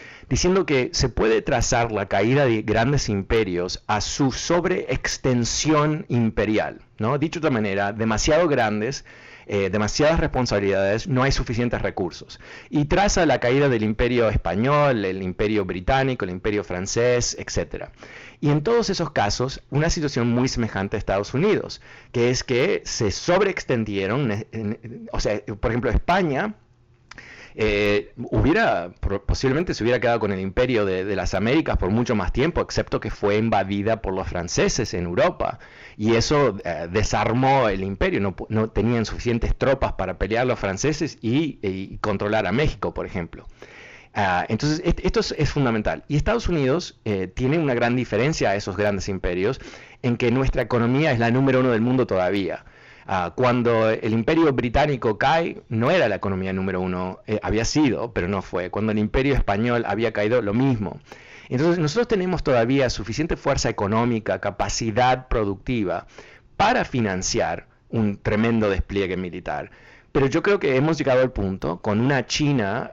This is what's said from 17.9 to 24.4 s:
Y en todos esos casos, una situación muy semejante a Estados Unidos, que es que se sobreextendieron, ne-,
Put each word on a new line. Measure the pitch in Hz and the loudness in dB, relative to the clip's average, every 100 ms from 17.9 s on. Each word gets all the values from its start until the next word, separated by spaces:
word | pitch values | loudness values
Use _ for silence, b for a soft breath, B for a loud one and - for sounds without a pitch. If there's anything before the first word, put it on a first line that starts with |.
| - B B B B | -16 B B B B
Y | 147 | 0
en | 151 | 2
todos | 151 233 208 | 2 2 2
esos | 190 160 | -2 -2
casos, | - 104 - 127 - - | 0 0 0 -4 -6 -6
una | 135 160 | -2 0
situación | 170 147 135 120 | 0 -2 0 0
muy | 120 131 | 2 0
semejante | - 110 101 98 107 | 0 -4 -2 -4 -4
a | |
Estados | - 98 101 | -2 -2 0
Unidos, | 127 208 170 - - B B B | 0 2 2 -2 -12 B B B
que | 123 120 | 0 2
es | 127 - | 2 0
que | 120 170 92 - | 0 2 0 -4
se | - 104 | -2 -2
sobreextendieron, | - - 180 196 - - 123 107 98 95 127 131 | -2 2 4 2 -2 -2 -2 -2 -2 0 0 0
ne-, | 101 | -2